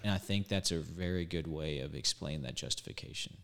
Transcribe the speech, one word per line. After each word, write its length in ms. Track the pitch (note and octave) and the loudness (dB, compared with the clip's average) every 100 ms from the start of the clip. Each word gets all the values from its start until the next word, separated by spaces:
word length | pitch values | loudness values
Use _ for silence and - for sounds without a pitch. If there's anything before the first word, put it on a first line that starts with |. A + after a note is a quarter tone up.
And 100 | G#2 | 2
I 40 | F#2+ | 2
think 300 | - G2+ G2 | 4 2 4
that's 240 | G2 - | 2 4
a 60 | E2+ | 2
very 460 | D2+ E2 F2+ F2+ E2+ | 0 -2 2 2 2
good 220 | E2+ D#2+ | 0 0
way 320 | D#2 D#2 C#2+ | 0 0 0
of 160 | C#2 C#2+ | -2 -2
explaining 480 | - - D#2 D2+ | 0 0 -2 -2
that 120 | B1+ - | -4 -4
justification. 800 | - - - - - - - - | -2 -2 -4 -8 -8 -6 -8 -10